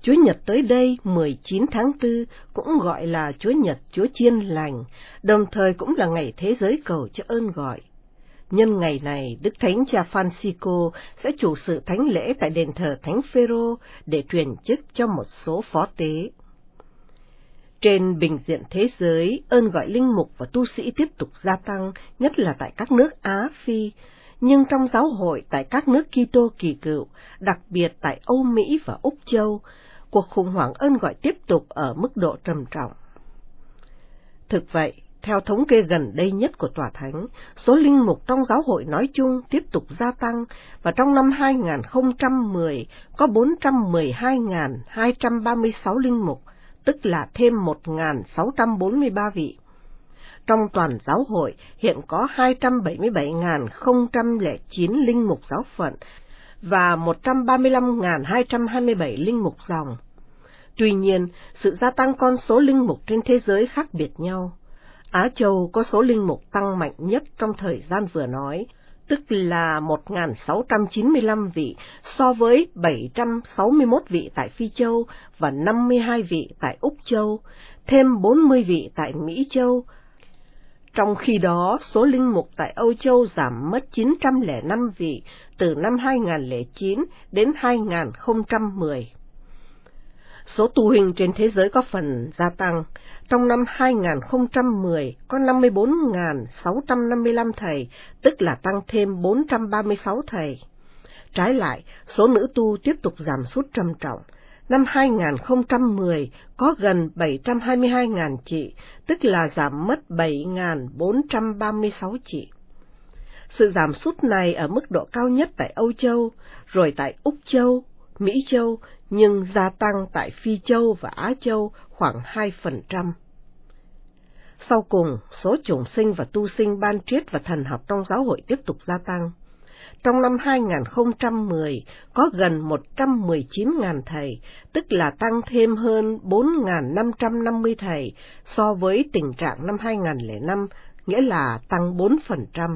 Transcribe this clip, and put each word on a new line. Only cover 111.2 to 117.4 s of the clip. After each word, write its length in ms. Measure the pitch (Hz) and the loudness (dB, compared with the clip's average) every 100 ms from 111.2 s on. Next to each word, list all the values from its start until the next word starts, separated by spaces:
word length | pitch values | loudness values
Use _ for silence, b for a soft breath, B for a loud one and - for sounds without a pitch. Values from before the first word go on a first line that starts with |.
| 294 | 0
trăm 300 | 233 220 208 | -2 -4 -4
ba 140 | 214 | -4
mươi 180 | 214 214 | -2 -4
sáu 260 | 214 190 247 | -4 -10 -10
chị. 240 | - 151 - - - - - b b b b b b | -10 -12 -12 -20 -20 -20 -20 b b b b b b
Sự 220 | - 208 | 2 2
giảm 220 | 180 156 | 4 0
sút 320 | 143 320 339 | 0 -6 -2
này 300 | 254 196 180 | 0 2 2
ở 140 | - 160 | 0 -2
mức 220 | 220 - | -4 -2
độ 180 | 240 - | -4 -2
cao 160 | 240 247 | -2 0
nhất 220 | 254 320 - | 2 0 -4
tại 160 | 131 | -8
Âu 180 | - 233 | -2 -2
Châu, 380 | 226 247 233 233 - B B B | 0 0 0 -2 -6 B B B
rồi 260 | 190 160 147 | 2 2 0
tại 180 | 139 - | -6 -2
Úc 120 | 294 294 | -4 -4